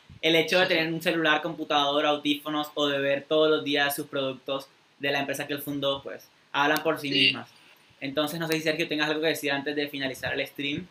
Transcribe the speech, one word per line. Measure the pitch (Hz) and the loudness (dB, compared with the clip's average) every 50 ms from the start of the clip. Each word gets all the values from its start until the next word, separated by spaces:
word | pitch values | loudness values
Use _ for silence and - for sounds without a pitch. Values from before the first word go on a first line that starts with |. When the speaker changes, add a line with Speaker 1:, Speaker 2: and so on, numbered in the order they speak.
| _ _ - - | _ _ -14 -2
Speaker 1:
el | - 160 165 165 | 0 4 4 4
hecho | 160 - 190 180 | 4 4 4 4
de | 185 185 | 4 4
tener | 180 160 160 165 | 4 2 2 0
un | 165 160 | -2 -2
celular, | 165 180 170 165 160 151 151 156 | 0 0 0 2 4 4 2 2
computador, | - 170 151 156 156 - 151 147 143 143 143 147 151 | 0 -4 -6 -6 -4 0 2 2 2 4 2 2 4
audífonos | 147 147 147 - 147 143 - - 151 151 151 147 - - | 4 2 2 2 0 0 0 0 -4 -2 -2 -4 -4 -2
o | 151 147 143 | -2 0 0
de | 143 139 | 0 0
ver | 139 139 139 139 139 - | 2 0 0 -2 -2 0
todos | 156 156 156 156 | 2 4 6 6
los | 156 143 135 | 4 2 2
días | 143 143 143 143 143 139 | 0 0 2 2 0 0
sus | - 143 - | -4 -6 -6
productos | 143 139 135 135 135 - - 139 135 139 135 - _ _ _ _ _ - | -4 -4 -4 -4 -6 -8 -8 -6 -6 -6 -6 -10 _ _ _ _ _ -6
de | 139 143 | -4 -2
la | 143 139 | -2 -2
empresa | 139 135 139 143 139 | -2 -4 -4 -6 -6
que | 143 143 | -6 -6
él | 143 | -6
fundó, | - 147 143 139 139 139 139 139 | -6 -6 -6 -2 0 -2 -2 -2
pues, | - 104 101 - - _ _ _ _ _ - | -6 -12 -14 -14 -16 _ _ _ _ _ -2
hablan | 139 143 147 156 151 | 0 2 2 2 2
por | 151 160 151 - | 2 0 -2 0
sí | 147 139 | -2 -2
Speaker 2:
Sí. | 139 135 | 2 4
Speaker 1:
mismas. | 139 135 131 117 117 - - - - - - _ _ _ _ - | 4 4 2 0 -6 -12 -18 -20 -20 -20 -20 _ _ _ _ -10
Entonces, | 135 139 135 151 151 147 170 165 | -10 -6 -2 -2 -2 -2 -2 -4
no | 165 156 | -2 -2
sé | 160 | -2
si, | 160 | 0
Sergio, | 160 160 151 160 165 - | 0 -2 0 -2 -2 -2
tengas | 151 151 147 151 | -2 -2 0 -2
algo | 151 151 | 0 0
que | 160 160 | 0 0
decir | 147 147 147 143 | 0 0 -2 -2
antes | 139 139 135 151 147 | -2 -2 -4 -4 -4
de | 147 143 143 | -4 -4 -4
finalizar | 143 139 135 131 127 - 131 127 131 139 | -6 -6 -6 -6 -6 -6 -6 -6 -4 -4
el | 139 | -4
stream. | - - - 139 143 147 170 185 - | -6 -6 -8 -6 -4 -4 -6 -8 -10